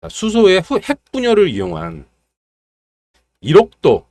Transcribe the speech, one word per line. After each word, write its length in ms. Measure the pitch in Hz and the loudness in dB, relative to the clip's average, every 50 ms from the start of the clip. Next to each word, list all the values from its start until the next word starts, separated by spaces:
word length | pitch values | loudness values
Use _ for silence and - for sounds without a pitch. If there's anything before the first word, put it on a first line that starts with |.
자, 80 | - 80 | -18 -18
수소의 520 | - - - 220 214 233 220 196 185 185 | -14 -8 -8 -4 0 2 4 4 4 2
후-, 180 | 170 - 277 233 - | -2 -2 -6 -6 -4
핵 280 | - 285 _ _ _ | -6 -10 _ _ _
분열을 380 | - 262 247 240 226 208 208 170 | -10 -6 -2 0 2 2 2 0
이용한 560 | 113 98 98 90 85 78 82 85 82 76 67 _ _ _ _ _ _ _ _ _ _ _ _ _ _ _ _ _ _ _ _ _ _ _ _ _ _ _ | -2 -6 -6 -6 -8 -8 -10 -10 -12 -16 -20 _ _ _ _ _ _ _ _ _ _ _ _ _ _ _ _ _ _ _ _ _ _ _ _ _ _ _
일억 400 | - 113 151 196 226 - _ _ | -6 4 4 4 4 4 _ _
도 240 | - - 117 87 - _ | 0 0 0 0 -4 _